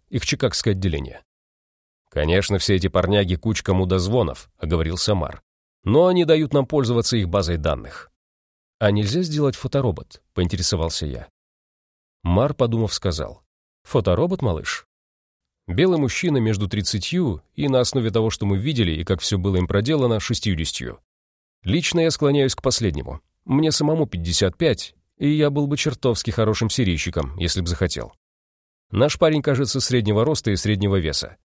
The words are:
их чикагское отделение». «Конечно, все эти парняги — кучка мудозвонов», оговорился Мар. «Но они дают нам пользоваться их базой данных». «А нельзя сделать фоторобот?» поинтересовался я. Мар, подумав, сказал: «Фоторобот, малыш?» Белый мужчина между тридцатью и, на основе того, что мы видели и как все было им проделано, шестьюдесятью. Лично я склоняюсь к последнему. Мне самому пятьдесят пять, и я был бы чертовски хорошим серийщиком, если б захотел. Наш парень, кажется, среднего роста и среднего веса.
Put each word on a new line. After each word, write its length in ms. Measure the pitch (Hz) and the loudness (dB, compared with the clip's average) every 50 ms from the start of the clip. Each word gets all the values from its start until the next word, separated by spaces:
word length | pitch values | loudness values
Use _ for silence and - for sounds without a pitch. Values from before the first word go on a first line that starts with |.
| _ _ | _ _
их 160 | - 117 - | -6 -6 -2
чикагское 480 | - - - - 110 - - - 117 101 | -2 -2 -2 -2 -2 -2 0 -2 0 0
отделение». 480 | 95 95 95 78 71 67 65 - - - _ _ _ _ _ _ _ _ _ _ _ _ _ _ _ _ _ | 0 0 0 -2 -2 -4 -8 -12 -16 -20 _ _ _ _ _ _ _ _ _ _ _ _ _ _ _ _ _
«Конечно, 500 | - - 73 78 87 98 95 - 101 92 | -4 -2 0 2 2 2 2 0 -2 -2
все 180 | - - 101 | 0 2 2
эти 120 | 92 85 90 | 2 2 0
парняги — 460 | - 92 90 90 101 104 101 87 90 | 0 0 2 2 2 2 2 2 0
кучка 400 | 82 - 113 110 - - - 95 | -2 -2 -2 -4 -2 0 0 0
мудозвонов», 760 | 92 95 92 92 95 87 98 113 127 107 73 64 - - - _ | 2 2 2 0 0 0 0 0 0 0 -2 -4 -8 -14 -20 _
оговорился 580 | _ - 78 87 82 78 80 87 90 - - 104 | _ -4 -2 0 0 0 -2 -2 -4 -2 0 0
Мар. 280 | 95 78 - - - - _ _ _ _ _ _ _ _ | -2 -2 -4 -8 -14 -20 _ _ _ _ _ _ _ _
«Но 240 | 95 110 151 175 | 2 4 4 6
они 180 | 185 185 180 175 | 6 4 4 4
дают 280 | 151 160 156 156 135 143 | 4 4 4 2 2 2
нам 140 | 143 135 | 0 0
пользоваться 500 | - - 147 131 110 120 117 113 - 127 | 2 0 0 0 2 0 0 0 0 0
их 120 | 113 98 85 | 0 0 0
базой 280 | 82 101 90 80 85 | 0 0 0 0 -2
данных». 560 | 82 76 82 73 60 - - - - - - _ _ _ _ _ _ _ _ _ _ _ _ _ _ | 0 0 -2 -2 -2 -6 -12 -16 -18 -20 -20 _ _ _ _ _ _ _ _ _ _ _ _ _ _
«А 140 | 110 104 101 | 0 2 2
нельзя 300 | 104 107 101 120 170 185 | 2 0 0 0 -2 -2
сделать 340 | 165 151 147 147 139 123 | -2 -2 0 0 0 -2
фоторобот?» 680 | - - 127 - 143 131 117 85 - - - - - _ _ _ | -2 -8 -4 -2 0 0 0 -2 -2 -8 -14 -20 -20 _ _ _
поинтересовался 720 | - 90 85 - 85 90 - - 82 80 82 - - 82 | -2 0 0 0 -2 -2 -2 -2 -2 -2 -2 -4 -4 -6
я. 220 | 73 64 57 - - _ _ _ _ _ _ _ _ _ _ _ _ _ _ _ _ _ _ - | -6 -8 -10 -12 -16 _ _ _ _ _ _ _ _ _ _ _ _ _ _ _ _ _ _ -2
Мар, 320 | 85 87 98 127 147 147 | 0 2 2 2 0 0
подумав, 380 | - 131 117 117 113 110 101 - | 0 0 0 2 0 0 -2 -4
сказал: 500 | - - 95 82 78 65 53 - - _ _ _ _ _ _ _ _ _ | -4 -4 -4 -4 -4 -6 -10 -12 -16 _ _ _ _ _ _ _ _ _
«Фоторобот, 580 | - - 131 92 98 90 95 147 175 190 - - | -2 -2 0 2 2 2 2 2 0 0 -2 0
малыш?» 440 | 110 85 76 - - - - - _ _ _ _ _ _ _ _ _ _ _ _ _ _ _ _ | -2 -2 -2 -4 -6 -8 -8 -10 _ _ _ _ _ _ _ _ _ _ _ _ _ _ _ _
Белый 320 | - 90 101 165 190 180 160 | -6 0 2 2 2 2 2
мужчина 400 | 143 120 - - - 175 147 135 | 0 -2 -2 -2 -2 0 2 2
между 300 | 110 110 107 98 104 90 | 2 2 0 0 -2 0
тридцатью 720 | 101 104 95 - - 104 - - 170 180 180 135 90 73 - _ _ | 0 0 0 0 -2 -2 -4 -2 0 0 0 0 -2 -4 -8 _ _
и, 140 | - 143 143 | -4 0 2
на 120 | 131 127 | 4 2
основе 300 | 123 - - 135 113 113 | 2 2 2 0 0 2
того, 200 | 95 113 110 113 | 2 2 2 2
что 160 | - - - | 0 0 0
мы 120 | 101 98 98 | 2 2 2
видели 340 | 104 151 156 120 107 85 80 | 0 0 0 2 2 2 0
и 120 | 78 85 | -2 -2
как 160 | - 98 87 | -2 -2 -2
все 180 | - - 107 95 | 0 -2 -2 0
было 180 | 87 101 95 | 0 2 2
им 100 | 90 90 | 2 0
проделано, 540 | - 92 101 107 127 160 147 131 120 113 107 | 2 0 0 2 2 2 2 2 2 0 0
шестьюдесятью. 800 | - - 120 - - 107 92 78 80 - - - 62 60 - - _ _ _ _ _ _ _ _ _ _ _ _ _ | -2 -2 -4 -2 -2 -2 -2 -2 -2 -4 -6 -8 -8 -10 -12 -14 _ _ _ _ _ _ _ _ _ _ _ _ _
Лично 380 | 90 107 175 160 - - 170 | -2 -2 0 0 0 0 2
я 100 | 165 160 | 2 2
склоняюсь 440 | 151 - 151 139 139 147 135 131 - | 2 2 2 2 4 4 2 0 0
к 80 | - - | 0 -2
последнему. 580 | 131 - - 117 98 76 71 62 62 67 73 - _ _ _ _ | -2 0 0 0 -2 -2 -2 -6 -8 -12 -14 -16 _ _ _ _
Мне 260 | - 131 143 160 156 147 | -2 0 2 2 2 0
самому 340 | - 151 147 160 165 151 | 0 0 0 0 0 -2
пятьдесят 500 | 107 - 87 82 82 85 - 101 92 90 | -2 -4 -6 -4 -2 0 0 0 0 0
пять, 380 | - 175 156 117 - - - - _ _ _ _ _ | 0 0 0 0 0 -4 -12 -16 _ _ _ _ _
и 100 | 139 143 | -2 0
я 200 | 151 151 151 147 | 0 2 0 0
был 160 | 143 143 147 | 0 0 -2
бы 100 | 143 147 | -2 -2
чертовски 540 | 139 - 151 127 - - 127 117 - - - | -2 -2 -4 -4 -2 0 0 0 0 -2 -4
хорошим 380 | - - 110 107 107 - 113 107 | 0 0 2 2 2 0 0 -2
серийщиком, 680 | - - 123 95 87 76 - 90 85 82 71 67 71 82 | 0 0 2 2 0 0 -2 -4 -4 -4 -4 -4 -6 -4
если 220 | 85 85 - 92 | -4 -2 -2 -2
б 60 | 87 | -2
захотел. 460 | 85 87 - 95 87 - - 58 - - _ _ _ _ _ _ _ _ _ _ _ _ _ _ _ | -2 -2 -2 -2 -2 -2 -6 -8 -12 -14 _ _ _ _ _ _ _ _ _ _ _ _ _ _ _
Наш 280 | - 98 123 147 - - | 0 2 2 2 2 2
парень, 240 | 175 160 156 151 131 | 2 4 4 2 2
кажется, 380 | 151 139 120 143 117 - 135 | 2 0 2 0 0 0 -2
среднего 440 | 120 - 123 123 107 107 104 104 117 | -2 0 0 2 2 2 2 2 2
роста 260 | 147 156 - - 113 | 2 0 0 0 0
и 60 | 101 | -2
среднего 400 | 87 - 104 107 95 101 101 98 | 0 0 0 0 2 2 2 2
веса. 400 | 95 80 78 73 - - - - _ _ | 2 0 0 -2 -4 -6 -8 -14 _ _